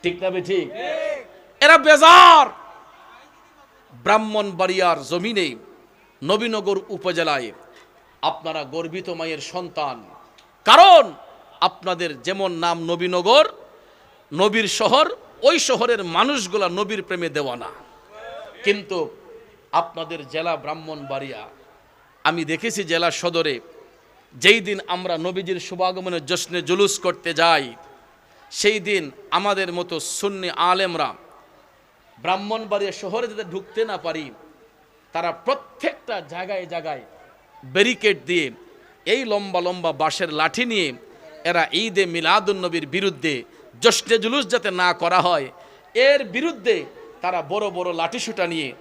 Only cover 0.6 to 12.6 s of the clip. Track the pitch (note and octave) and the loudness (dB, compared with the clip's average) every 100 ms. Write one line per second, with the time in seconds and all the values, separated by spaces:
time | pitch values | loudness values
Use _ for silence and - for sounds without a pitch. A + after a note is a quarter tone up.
0.6 | D3+ G#3 C4+ D#5+ D5+ - A#3+ - - - | -4 -8 -8 -6 -6 -8 -12 -20 -20 2
1.6 | C#4+ D#4+ C#4 D4+ D#4+ F4+ F4+ E4 B3+ - | 6 8 8 8 10 12 12 10 6 0
2.6 | - - - - - - - _ _ _ | -20 -20 -20 -20 -20 -20 -20 _ _ _
3.6 | _ _ _ B2 B2 G#3+ A3 G#3+ G3+ F3 | _ _ _ -8 2 2 2 -2 -2 -2
4.6 | F#3 F#3 F3+ D#3 C3 E3+ G3+ G#3+ D#3+ A#2 | -2 2 2 2 -2 -4 -2 -2 -4 -6
5.6 | - - _ _ _ _ C#3+ G#3 A#3 A3 | -18 -20 _ _ _ _ -2 -2 0 -4
6.6 | G3 G3 G3 F#3+ F#3 E3+ E3 C#3 A#2 - | -2 -4 -6 -8 -4 -2 0 -2 -4 -14
7.6 | - - - _ _ _ D3 E3 D#3+ D#3 | -20 -20 -20 _ _ _ -4 -4 -8 -10
8.6 | C#3 D3+ E3+ F3+ F3+ E3 E3 D#3 C3+ F3+ | -8 -8 -8 -10 -10 -10 -8 -8 -10 -10
9.6 | F3 - C#3+ A#2+ G#2 - - _ _ _ | -10 -8 -8 -8 -16 -20 -20 _ _ _
10.6 | - C4 F#4+ F4 A3 D3 - - - - | 6 10 12 10 8 -2 -20 -20 -20 -4
11.6 | F3 - F3+ F3 F3 C#3 C3 G3 F#3+ E3+ | -4 -4 -6 -4 -4 -6 -6 -4 -4 -2